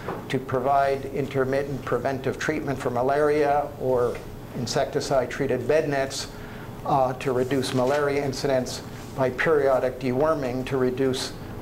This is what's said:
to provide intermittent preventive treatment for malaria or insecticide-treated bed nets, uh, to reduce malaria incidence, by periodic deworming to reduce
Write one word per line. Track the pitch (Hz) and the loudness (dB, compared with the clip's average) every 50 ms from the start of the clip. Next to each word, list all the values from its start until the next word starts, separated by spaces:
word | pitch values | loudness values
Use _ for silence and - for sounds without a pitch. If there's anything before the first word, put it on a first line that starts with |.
| - - - - - - | -8 -8 -8 -8 -4 -2
to | - 127 | -2 -2
provide | 127 - - 127 120 139 143 139 139 139 139 139 135 | -2 0 -2 0 2 4 4 4 4 4 2 0 -2
intermittent | 139 135 147 139 123 - 139 131 127 135 139 143 143 139 127 127 | -4 -4 -4 -4 -2 0 0 0 2 0 0 -2 -2 -6 -6 -2
preventive | - 135 120 117 135 135 131 131 135 - - | -2 0 0 0 0 -2 -2 -2 -4 -4 -2
treatment | - - 156 151 - 139 131 - | -2 -2 -2 -2 -2 -2 -4 -2
for | - 127 | -2 -2
malaria | 123 120 127 131 139 147 151 147 147 151 147 139 143 147 143 147 - - | 0 2 2 2 2 4 4 4 4 4 4 4 2 2 0 -2 -4 -4
or | - 131 131 120 123 117 104 - - - - - - - - | 0 2 2 2 2 2 0 -4 -8 -10 -12 -12 -12 -10 -8
insecticide-treated | 139 123 113 - 151 139 - - 139 - - 143 131 120 117 - - 143 120 123 120 113 117 | -6 -6 -2 0 0 0 0 0 -2 0 2 2 2 2 0 -2 -2 0 0 0 0 2 2
bed | 147 160 160 147 | 2 2 2 2
nets, | 139 135 - - - - - - - - - - - - - - - - - | 0 0 -2 -2 -4 -6 -8 -10 -10 -12 -12 -12 -12 -12 -12 -12 -12 -8 -2
uh, | - 160 139 131 127 135 | 2 4 4 4 2 0
to | - - 143 127 | -2 -2 0 2
reduce | 123 127 127 143 135 123 - 127 | 2 2 2 2 0 0 0 0
malaria | 127 123 131 143 147 147 143 139 143 143 | 2 2 4 4 2 2 2 2 0 0
incidence, | 139 127 - - 147 135 127 123 - - - - - - - - - - | -2 -2 -2 0 2 2 2 0 -2 -6 -8 -10 -12 -12 -12 -12 -8 -2
by | - 131 127 | 0 0 0
periodic | 127 - - 170 160 147 135 135 135 123 127 127 127 - | 0 0 2 4 4 4 4 4 4 4 2 0 -2 -2
deworming | 135 127 123 127 151 160 160 147 135 123 123 131 127 | -2 -2 0 2 2 2 2 2 0 -2 -2 -4 -4
to | 127 139 131 | -2 0 0
reduce | 127 127 123 123 135 131 127 131 - - - - - - - - | 2 2 2 2 0 0 0 -2 -4 -8 -8 -10 -12 -12 -12 -12